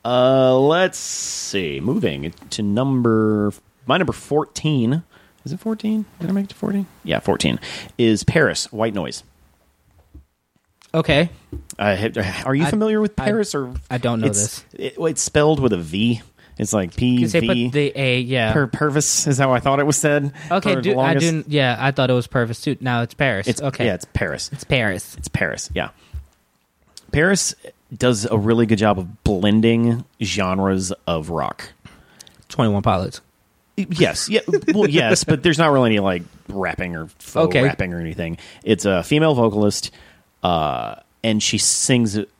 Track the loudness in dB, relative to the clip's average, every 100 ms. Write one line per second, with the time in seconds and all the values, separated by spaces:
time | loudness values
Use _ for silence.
0 | 0 2 4 6 6 6 4 4 2 -2
1 | -10 -8 -8 -8 -6 -4 -4 -4 -2 0
2 | -2 -2 -8 -10 -12 -6 -2 0 0 2
3 | 2 4 2 2 0 -4 _ _ -2 0
4 | 0 -4 -2 -2 -2 -4 -2 0 0 -2
5 | -6 _ _ _ -12 -8 -6 -6 -4 -4
6 | -6 -8 -4 -4 -4 -6 -4 -4 -4 -10
7 | -4 -2 0 0 0 -2 -8 -16 -14 0
8 | 2 2 2 2 2 0 -8 -4 -4 -4
9 | -6 -10 _ _ _ _ _ _ _ _
10 | _ -20 _ _ _ _ _ _ _ -2
11 | 2 2 2 -4 _ -16 -14 -2 0 0
12 | -2 -2 -4 -4 -2 0 2 0 0 2
13 | 0 0 0 0 0 -4 -6 -8 -6 -2
14 | 0 0 0 0 -4 -6 _ -10 -10 -2
15 | -2 -2 0 2 4 4 2 0 -2 0
16 | 0 0 -6 _ -20 -6 -2 0 -2 -2
17 | 0 2 2 0 0 0 0 0 -2 -2
18 | 0 0 0 0 2 2 0 0 0 0
19 | 0 0 0 2 2 2 2 2 2 2
20 | 2 0 -2 -8 -4 -2 0 0 0 2
21 | 2 2 0 -2 -2 0 0 0 -2 0
22 | 2 0 0 -2 -2 -4 -6 -4 -2 -2
23 | -4 -2 -2 0 -2 -2 -4 -2 -2 -2
24 | -6 -6 -4 -6 -10 -12 -2 0 0 -4
25 | -10 -14 -8 -4 -4 -4 -6 -6 -6 _
26 | _ -18 -18 _ _ _ _ _ _ -20
27 | -4 2 2 2 -2 -8 -20 _ _ 0
28 | 2 2 0 0 4 4 4 4 4 2
29 | -4 -4 -2 2 4 4 4 4 2 0
30 | -6 _ -6 -2 -2 0 0 0 -2 -8
31 | -4 -4 -4 -4 -4 -8 -16 _ -20 -20
32 | _ _ -20 _ _ 2 2 2 2 0
33 | -2 -8 _ _ _ _ _ -8 -6 0
34 | 0 0 -2 -2 0 -2 0 2 2 4
35 | 4 2 2 2 2 4 4 4 4 2
36 | 0 -2 -6 -20 -12 -6 -4 -4 -6 -6
37 | -10 _ -6 0 2 2 0 0 -4 -4
38 | -6 -6 -6 -8 -14 -10 0 0 2 0
39 | 0 2 2 2 2 2 0 0 -10 -14
40 | -20 _ _ _ -2 0 0 -4 -8 -12
41 | _ _ -2 0 0 -2 -2 -2 2 2
42 | 2 -2 -6